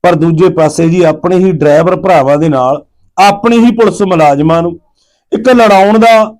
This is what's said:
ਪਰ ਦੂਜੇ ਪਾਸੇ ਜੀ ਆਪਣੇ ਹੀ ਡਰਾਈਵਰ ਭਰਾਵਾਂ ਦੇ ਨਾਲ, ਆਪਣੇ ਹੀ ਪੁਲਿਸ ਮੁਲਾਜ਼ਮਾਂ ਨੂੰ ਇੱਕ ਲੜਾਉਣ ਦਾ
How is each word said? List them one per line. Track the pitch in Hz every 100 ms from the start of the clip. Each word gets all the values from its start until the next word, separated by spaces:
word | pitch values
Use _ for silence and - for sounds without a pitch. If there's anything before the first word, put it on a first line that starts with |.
ਪਰ | 175
ਦੂਜੇ | 165 165 160 185
ਪਾਸੇ | 175 156 156 165
ਜੀ | 180
ਆਪਣੇ | 165 156 180 180
ਹੀ | 190
ਡਰਾਈਵਰ | 160 147 147 170 180
ਭਰਾਵਾਂ | 180 165 135 147
ਦੇ | 160
ਨਾਲ, | 135 127 143 _ _ _ -
ਆਪਣੇ | 196 202 233 233
ਹੀ | 233 226
ਪੁਲਿਸ | 214 175
ਮੁਲਾਜ਼ਮਾਂ | 196 170 151 143 160 165
ਨੂੰ | 170 170 _ _ _ _ _
ਇੱਕ | 214 240
ਲੜਾਉਣ | 247 220 196 202 220
ਦਾ | 226 220 220